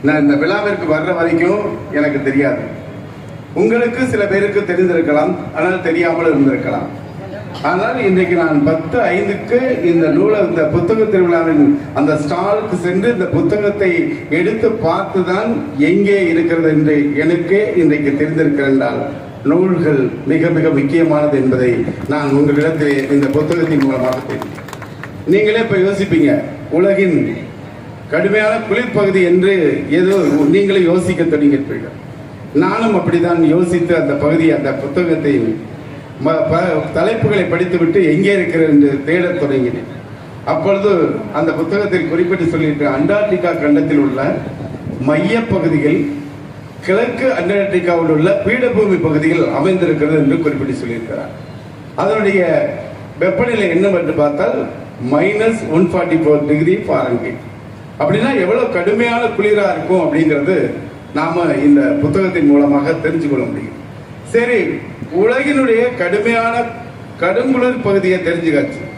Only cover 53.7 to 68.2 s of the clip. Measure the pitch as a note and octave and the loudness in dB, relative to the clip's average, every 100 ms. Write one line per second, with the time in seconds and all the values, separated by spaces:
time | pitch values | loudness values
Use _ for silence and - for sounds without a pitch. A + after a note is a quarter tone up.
53.7 | E3 G3 F3+ D3+ D#3 D3 - - C3 - | 2 2 2 0 0 0 0 -2 -2 -6
54.7 | - - - B2 C#3+ F#3+ G#3+ A3+ A3+ - | -10 -14 -8 -2 2 2 2 0 -2 -2
55.7 | D#3 F3+ F#3 E3+ D#3+ D3+ D3 D3 D3+ E3 | 2 2 0 0 2 4 2 2 0 2
56.7 | F#3 - C3 B2+ A#2+ - - - - - | 0 0 -2 0 -2 -4 -10 -14 -18 -18
57.7 | - - - D3+ G3+ A3+ B3 F3+ A#3+ A#3 | -18 -18 -4 0 2 2 0 0 0 0
58.7 | F3 F3+ A3 A#3+ A#3 A#3 - G#3 G#3 G3 | 0 0 0 0 0 -2 0 2 2 2
59.7 | D#3+ D#3+ F#3 D#3 D3 D#3 D3 C#3+ F3 A#2+ | -2 0 0 2 2 2 2 0 0 0
60.7 | - - - - - E3+ E3 F3 - C#3+ | -4 -12 -16 -8 -4 -2 0 0 2 4
61.7 | C#3+ C#3+ D3 D3 F#3+ F#3 F3 D3 C#3+ C#3+ | 4 4 0 0 0 0 2 4 4 4
62.7 | C#3+ D#3 D#3+ F3+ E3 D3 C3 A#2 A2+ - | 2 0 -2 -2 -2 -2 -2 -2 -6 -10
63.7 | - - - - - - A#3 A#3+ A#3+ D#3+ | -14 -18 -18 -18 -18 -2 0 2 0 0
64.7 | - - - - F3 G#3+ C4 C#4+ C#4+ C4 | -4 -8 -14 -6 0 2 2 0 2 2
65.7 | A3+ B3 B3 F3 G3+ A3+ A#3 A3+ A#3 A#3 | 2 2 0 -2 0 0 0 0 -2 -4
66.7 | - - - - - F3 A#3 C4 B3+ B3 | -8 -14 -16 -18 -4 -2 0 0 2 0
67.7 | - G3+ G3 F3+ F#3 | 0 0 2 2 0